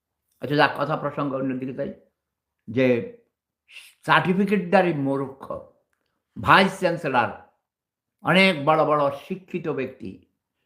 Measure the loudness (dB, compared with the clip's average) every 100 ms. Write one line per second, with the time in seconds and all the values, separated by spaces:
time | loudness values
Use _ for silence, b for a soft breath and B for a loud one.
0 | _ _ _ _ -2 4 4 2 -4 -2
1 | -4 -4 -4 -4 -4 -6 -8 -8 -8 -10
2 | _ _ _ _ _ _ -6 0 2 2
3 | -2 -12 _ _ _ _ _ B B _
4 | 2 2 2 0 0 -2 2 2 2 0
5 | -2 -4 -6 -12 -14 -14 -14 _ _ _
6 | _ _ _ -4 4 6 4 0 -2 -2
7 | -2 0 -2 -6 -20 _ _ _ _ _
8 | _ _ 2 4 4 2 2 2 2 2
9 | 0 -4 -10 -12 -10 -8 -6 -6 -8 -10
10 | -16 -18 _ _ _ _